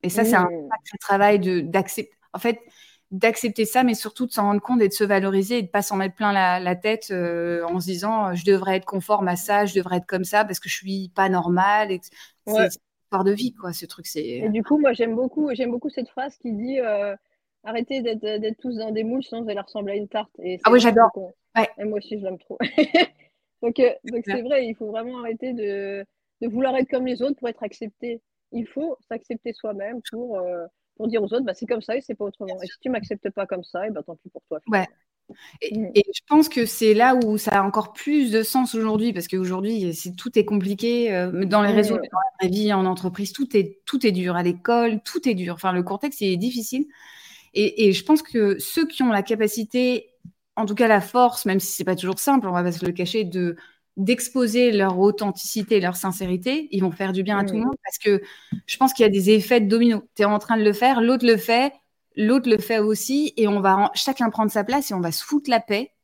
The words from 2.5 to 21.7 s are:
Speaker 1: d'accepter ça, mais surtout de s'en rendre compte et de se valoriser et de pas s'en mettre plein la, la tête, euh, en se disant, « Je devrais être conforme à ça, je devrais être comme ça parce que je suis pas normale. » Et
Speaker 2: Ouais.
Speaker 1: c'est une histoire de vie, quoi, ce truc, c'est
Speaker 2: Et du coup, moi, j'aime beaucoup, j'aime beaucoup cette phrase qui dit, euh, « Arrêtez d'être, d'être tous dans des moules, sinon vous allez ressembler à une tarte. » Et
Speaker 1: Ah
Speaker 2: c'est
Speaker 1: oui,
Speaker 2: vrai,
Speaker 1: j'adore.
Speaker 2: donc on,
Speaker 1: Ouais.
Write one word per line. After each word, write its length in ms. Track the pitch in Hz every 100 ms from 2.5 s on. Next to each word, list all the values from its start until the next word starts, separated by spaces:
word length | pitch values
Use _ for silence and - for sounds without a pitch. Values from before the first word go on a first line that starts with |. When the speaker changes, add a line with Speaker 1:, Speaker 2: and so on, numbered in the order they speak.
| 233 _ _ - _ _
Speaker 1:
d'accepter 540 | 190 226 220 240 202
ça, 180 | 214 247
mais 120 | 254
surtout 320 | 214 214 - 247
de 60 |
s'en 100 | -
rendre 180 | 202 202
compte 200 | - 247
et 60 | 202
de 40 |
se 120 | 202
valoriser 540 | 202 196 196 196 196 240
et 40 |
de 60 | 190
pas 140 | 202
s'en 140 | 196 202
mettre 180 | 190 -
plein 160 | 208
la, 280 | 196 185 180
la 160 | 180 180
tête, 320 | 214 220 -
euh, 540 | 185 175 170 170 170
en 160 | 170 180
se 60 | 175
disant, « 460 | 180 208 220 202
Je 100 | 175
devrais 320 | 175 190 190 190
être 80 |
conforme 440 | 185 196 - 208 185
à 80 | 175
ça, 280 | - 202 208
je 80 |
devrais 220 | 190 180 180
être 80 | -
comme 180 | 185
ça 200 | 185 208
parce 160 | 214 185
que 80 | 170
je 60 |
suis 340 | - 190 196 185
pas 140 | - 190
normale. » 600 | 185 170 180 196 208 208
Et 80 | 185 - - - _ -
Speaker 2:
Ouais. 220 | 214 214
Speaker 1:
c'est 80 | -
une 260 | _ _
histoire 200 | _ 190
de 80 | 190
vie, 220 | 208 247
quoi, 180 | - 180
ce 140 | 170 170
truc, 200 | - 165
c'est 160 | 156
Speaker 2:
Et 240 | 117 120 220
du 120 | 214
coup, 160 | 208 302
moi, 140 | 285
j'aime 220 | 240 226
beaucoup, 380 | 226 254 - 302
j'aime 160 | 240 240
beaucoup 200 | 240 294
cette 180 | - 240
phrase 280 | - 277 _
qui 160 | 240
dit, 260 | 208 240 269
euh, « 340 | 233 208 202 196 _ _ _ _
Arrêtez 360 | 208 226 233 269
d'être, 180 | 233 220
d'être 380 | 214 214 220 220
tous 160 | 254 226
dans 160 | 220
des 100 | 220
moules, 220 | 220 254
sinon 180 | 262 226
vous 60 | 226
allez 100 | 202
ressembler 340 | 196 214 202
à 20 | 202
une 120 | 208
tarte. » 220 | 214 208 -
Et 140 | 180 185
Speaker 1:
Ah 20 | 220
Speaker 2:
c'est 60 |
Speaker 1:
oui, 80 | 247
Speaker 2:
vrai, 100 | 233
Speaker 1:
j'adore. 200 | 220 226
Speaker 2:
donc 180 | 202 185 _ _ 226
on, 40 |
Speaker 1:
Ouais. 80 | 220